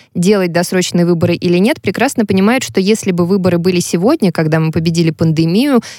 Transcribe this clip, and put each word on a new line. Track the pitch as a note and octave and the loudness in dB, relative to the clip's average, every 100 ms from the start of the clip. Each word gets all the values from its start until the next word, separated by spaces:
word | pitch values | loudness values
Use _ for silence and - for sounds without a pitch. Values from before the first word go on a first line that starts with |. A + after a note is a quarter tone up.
| - | -10
делать | - F3 G#3 F3+ | -2 2 2 2
досрочные | E3+ F3 F#3 F3+ F3 | -2 0 -2 0 0
выборы | F3 E3+ E3+ | 2 2 0
или | F3 F3 F3 | 0 0 2
нет, | G#3 D#4 | 0 0
прекрасно | - F#3+ B3+ - | -4 -2 -2 0
понимают, | G#3+ F#3+ G3 B3 | 0 2 2 0
что | - - | -2 -2
если | F#3+ A3 G3+ | 0 0 0
бы | F3 F3 | -2 0
выборы | G3+ F3+ E3+ | 0 0 0
были | F3 F3+ | 0 -2
сегодня, | - E3+ G3+ E4 F#3+ | -2 -2 0 2 0
когда | E3 D#3 D#3+ | 0 0 0
мы | D#3+ | 0
победили | E3 E3 E3 E3 | -2 -2 0 0
пандемию, | D#3 E3 D#3 D#3+ F#3+ C#4+ B3+ - | 0 0 0 0 0 2 0 -2